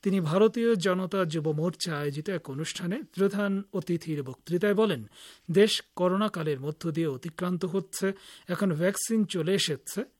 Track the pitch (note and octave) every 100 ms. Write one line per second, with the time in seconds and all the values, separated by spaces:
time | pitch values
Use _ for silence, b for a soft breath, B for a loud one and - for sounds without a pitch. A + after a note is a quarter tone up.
0 | G3+ F#3+ D#3+ F3 A3 A3+ A#3 A3+ F3+ F#3
1 | F#3 G3 F3+ E3 D3+ D3+ E3 E3+ F3+ D3+
2 | D3 C#3+ D#3 F#3 - C3+ D#3+ - F3 G#3+
3 | - - G3 G3 G3+ G3 G3+ G3 - E3+
4 | - D3+ C3+ B2+ - E3+ G#3 G3+ A3 D3
5 | G#2+ B B B B E3+ G#3+ - - -
6 | F3+ F#3 G#3+ - D#3 C#3 C#3 D#3 E3+ D#3
7 | E3 C3 E3+ - F3+ F3+ F#3 F#3+ F#3+ -
8 | F#3+ G3 B B B F3+ G3+ D3+ F3+ G3
9 | - A3+ G3+ F#3 D#3+ G3 G3 C#3+ - -
10 | B3+ _